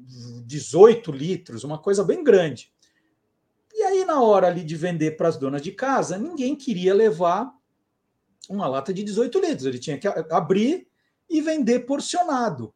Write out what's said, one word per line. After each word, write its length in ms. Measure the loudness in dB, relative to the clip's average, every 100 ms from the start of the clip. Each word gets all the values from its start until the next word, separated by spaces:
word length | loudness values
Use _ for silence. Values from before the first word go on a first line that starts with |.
| -20 -20 -18 -18 -12
dezoito 680 | -10 -2 8 8 8 -4
litros, 540 | -8 -6 -6 -10 -14 -10
uma 120 | -8
coisa 280 | -2 -2 0
bem 180 | 0
grande. 480 | 4 4 4 -6 -18 _ _ _ _ _ _ _ _ _ _
E 100 | -2
aí, 220 | 0 2 2
na 160 | 2
hora 260 | 6 6 4
ali 160 | 0
de 140 | -6 -6
vender 400 | -4 -2 -2 0
pras 180 | -2 0
donas 260 | -4 -6
de 120 | -8
casa, 440 | -6 -2 -2 -2 -6
ninguém 380 | -8 -6 -6 -4
queria 380 | -6 0 2
levar 600 | 4 4 2 0 0 -4 _ _ _ _ _ _ _ _ _ -10
uma 160 | -6 -2
lata 280 | -4 -4
de 100 | -6
dezoito 380 | -4 -2 -2 0
litros. 240 | -2 -2 -4
Ele 140 | -6
tinha 180 | -8 -6
que 100 | -4
a-, 180 | -4 -2
abrir 560 | -2 0 2 2 -2 -8 _ _ _ _
e 120 | -2
vender 400 | -2 -2 0 0
porcionado. 920 | 0 -6 -4 -2 -2 0 -2 -4 -12